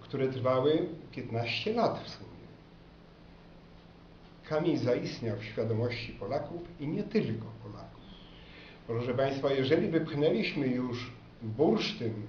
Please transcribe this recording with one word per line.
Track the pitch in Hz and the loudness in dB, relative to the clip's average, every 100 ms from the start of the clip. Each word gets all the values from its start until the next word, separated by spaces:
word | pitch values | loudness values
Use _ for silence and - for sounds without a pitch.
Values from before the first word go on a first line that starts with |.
które | - 135 131 | -6 0 0
trwały | 123 123 127 143 160 180 - - | 2 4 6 6 4 2 -4 -10
piętnaście | - 113 113 117 - 208 | -8 -4 -2 -2 -2 0
lat | 233 190 92 | 2 2 2
w | - | -8
sumie, | - - - - - - - - - - - - - - - - - - - - - - - - | -14 -16 -16 -18 -20 -20 -20 -20 -20 -20 -20 -20 -20 -20 -20 -20 -20 -20 -20 -20 -20 -20 -20 -2
kamień | 156 170 135 | 2 4 2
zaistniał | 123 127 175 - 117 107 | 4 2 0 -4 -4 -4
w | |
świadomości | - - 113 110 120 117 - | -4 -2 0 2 0 -2 -8
Polaków | - 101 143 - 170 - - | -8 -4 -4 -4 -8 -10 -6
i | 147 | -2
nie | 190 | -2
tylko | - 220 127 110 - - | 0 0 0 -4 -6 -12
Polaków. | - - - - - - - - - - - - - | -12 -12 -14 -16 -18 -18 -18 -20 -18 -18 -18 -18 -6
Proszę | 117 120 | -2 0
państwa, | 127 139 139 143 | 2 2 2 2
jeżeli | 135 131 165 - | 2 4 4 4
wypchnęliśmy | 160 - 143 156 220 185 156 131 | 2 0 2 4 4 0 0 0
już | 123 127 113 - - - - | 2 0 -4 -8 -12 -18 -12
bursztyn | 113 110 165 214 - - 113 104 | -8 2 4 4 2 -2 -4 -4